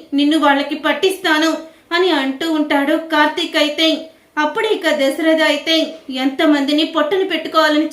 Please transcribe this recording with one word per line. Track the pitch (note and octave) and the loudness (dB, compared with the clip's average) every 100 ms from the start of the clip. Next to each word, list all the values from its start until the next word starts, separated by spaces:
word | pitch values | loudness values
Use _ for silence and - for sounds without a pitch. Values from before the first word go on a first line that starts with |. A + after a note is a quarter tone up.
| - | -6
నిన్ను | C#4 C#4+ D#4 | 0 2 2
వాళ్ళకి | D4 C#4 C#4 D#4 | 2 2 0 -4
పట్టిస్తాను" | D4+ D4 F#4+ - F4 D#4 D#4+ D#4 - - - | -4 0 -2 0 0 0 0 -2 -8 -20 -4
అని | E4+ F#4 | 0 2
అంటూ | D4+ C4+ C4+ E4 | 0 -2 -4 -2
ఉంటాడు | D#4 D4+ C#4+ C#4 D#4+ | -2 0 0 0 -2
కార్తీక్ | - D4+ D4+ D4+ E4 D#4+ | 0 0 0 0 -4 0
అయితే. | D4 D4+ D#4+ D4+ - - _ - | 0 0 0 0 -6 -18 _ -4
అప్పుడే | D4+ G#4+ A4 | -2 0 -2
ఇక | G#4 D#4+ | 0 0
దశరథ | D4+ C4+ C4+ D#4+ D#4+ | 0 0 0 2 2
అయితే, | D#4 D4 E4 D#4+ D#4 - - | 2 0 0 0 0 -6 -10
"ఎంతమందిని | B3+ C4+ C4+ D#4+ D4 C#4 D4+ | -4 -2 0 2 2 2 0
పొట్టను | D#4+ D#4+ D4 F#4+ F#4 | 0 0 0 0 0
పెట్టుకోవాలని | D#4+ - D#4+ D#4 D4+ D#4 | -4 -2 2 2 2 0